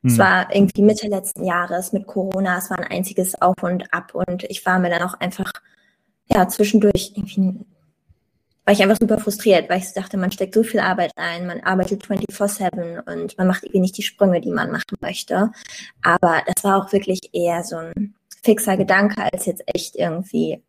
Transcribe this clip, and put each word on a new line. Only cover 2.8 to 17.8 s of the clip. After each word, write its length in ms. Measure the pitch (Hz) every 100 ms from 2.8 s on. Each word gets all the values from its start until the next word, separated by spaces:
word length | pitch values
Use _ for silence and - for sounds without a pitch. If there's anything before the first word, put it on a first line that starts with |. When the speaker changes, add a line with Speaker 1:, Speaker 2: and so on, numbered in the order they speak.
| -
Speaker 1:
einziges 500 | 185 185 - 185 -
Auf 220 | 175 185
und 300 | 175 185 -
Ab 200 | 170 -
und 280 | 170 185 180
ich 220 | - 196 -
war 120 | 185
mir 100 | 175
dann 120 | 170
auch 120 | 185 -
einfach, 320 | 180 - 185 - _ _ _ _ _ _ _
ja, 220 | - 180
zwischendurch 640 | - 208 214 208 196 -
irgendwie, 460 | - - - 190 185 - _ _ _ _ _ _ _ _ _
war 80 | -
ich 100 | 202
einfach 140 | 196 208
super 200 | 226 214
frustriert, 500 | - 202 226 180 -
weil 100 | 185
ich 120 | 185
so 80 | -
dachte, 160 | 190 196
man 160 | 185
steckt 220 | - 190
so 100 | 214
viel 160 | 226 214
Arbeit 320 | 185 185 170 -
rein, 300 | 170 170 180
man 140 | 175
arbeitet 420 | - 190 180 202
twenty-four 460 | - 196 - - 202
seven 500 | 208 185 185 170 170
und 360 | 175 170 170 -
man 80 | 185
macht 160 | 185
irgendwie 160 | - 196
nicht 180 | 185 -
die 40 |
Sprünge, 380 | - _ 196 175
die 100 | -
man 220 | 170 170
machen 240 | 165 - 196
möchte. 520 | 175 185 - 185 226 - - - - _
Aber 400 | 170 170 175 160 -
das 180 | 185
war 140 | 202 196
auch 100 | 196
wirklich 280 | 196 202 185 -
eher 300 | 180 175 170
so 140 | 170
ein 380 | 170